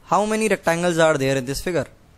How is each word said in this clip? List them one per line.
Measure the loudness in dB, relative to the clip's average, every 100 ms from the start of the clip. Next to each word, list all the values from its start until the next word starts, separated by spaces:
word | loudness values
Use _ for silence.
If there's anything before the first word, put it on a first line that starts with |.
| 0
How | -2
many | 0 -2 0
rectangles | 0 0 0 0 2
are | 2 4
there | 0 0
in | -2
this | -6
figure? | -4 -4 -4 -12 -20